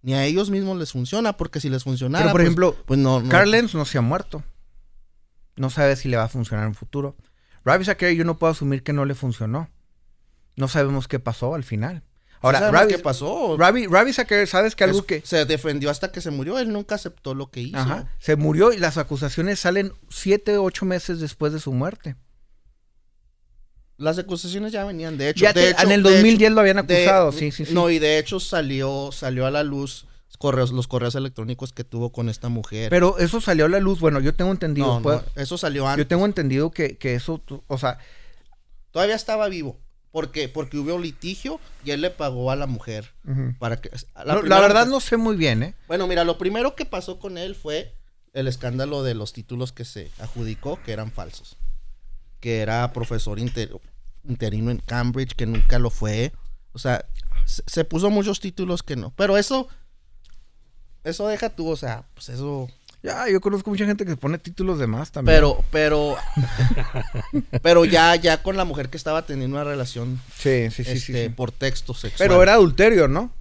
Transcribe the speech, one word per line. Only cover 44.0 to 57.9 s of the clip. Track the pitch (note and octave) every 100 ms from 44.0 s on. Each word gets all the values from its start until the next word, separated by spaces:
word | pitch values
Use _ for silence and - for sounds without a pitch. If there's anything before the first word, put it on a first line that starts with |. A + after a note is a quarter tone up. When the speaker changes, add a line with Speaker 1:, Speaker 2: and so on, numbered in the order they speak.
| - -
Speaker 1:
a | -
la |
Speaker 2:
No, | F#3
la |
Speaker 1:
primera | G#3 F#3+
Speaker 2:
verdad | G3+ G#3 A#3+
Speaker 1:
mujer. |
Speaker 2:
no | C4+
sé | - A#3
muy | A3+ G3+
bien, | D#3 A2+
¿eh? | D3 - -
Speaker 1:
Bueno, | F3 F#3
mira, | F3
lo | E3+ E3
primero | F#3 G#3+ B3+ -
que | D4
pasó | F3+ - -
con | G3+ F3
él | F#3+
fue | G3 D#3 D3+ - - - _ _
el | C3+ C3
escándalo | B2+ B2+ B2+ C#3 C#3+
de | C3
los | A2+ G#2
títulos | - G#2+ B2 B2+
que | - A#2+
se | G#2+ D#2+ -
adjudicó, | A2 A#2+ A2+ G#2+ C#3 C#3+
que | -
eran | G#2+ A2
falsos. | - F2 - - - - - - - - - - -
Que | A#2+ A2+
era | G#2+ A#2 B2
profesor | A#2+ A#2 A2+ G#2+ G#2
inter-, | B2 A#2+ A2 F#2+ - - - - -
interino | A#2+ A#2 A2+ A#2
en | A#2+
Cambridge, | - A#2+ A#2+ B2+ C3 -
que | A2+
nunca | A2+ - B2
lo | A#2+
fue. | - G#2+ G#2+ C3+ - - - -
O | -
sea, | C3 A#2+ - - - - -
se, | - -
se | -
puso | D#3